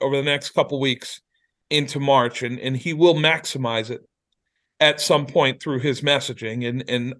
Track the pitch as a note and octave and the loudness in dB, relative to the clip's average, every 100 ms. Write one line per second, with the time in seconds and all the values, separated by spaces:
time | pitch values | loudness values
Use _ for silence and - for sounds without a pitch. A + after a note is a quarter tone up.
0 | C3+ C#3 C#3+ C#3+ - - C#3+ C#3 C3+ A#2+ | -2 0 0 -2 -2 -2 0 0 0 -2
1 | - - _ _ _ _ _ D3 C3+ C#3+ | -8 -16 _ _ _ _ _ -2 -2 -2
2 | C#3 C3+ A#2+ - A#2+ B2+ C3 C3 E3+ D#3 | 2 4 2 -2 -8 -6 -6 -4 -4 4
3 | F3 D#3 D#3 D#3+ - C#3 A#2+ A2+ A2 A#2+ | 4 6 2 0 -4 -6 -2 -2 -4 -10
4 | - _ _ _ _ _ _ _ D3+ D3 | -14 _ _ _ _ _ _ _ 2 4
5 | - D3+ C3+ E3 C3+ C3 D#3 C3 C#3 B2+ | 2 2 2 2 2 0 -4 -2 -2 -2
6 | C#3+ C#3 C3+ A#2 A2+ A#2 A#2+ B2+ - A#2+ | 0 0 0 -8 -8 -6 -4 -6 -4 -4
7 | A#2+ | -4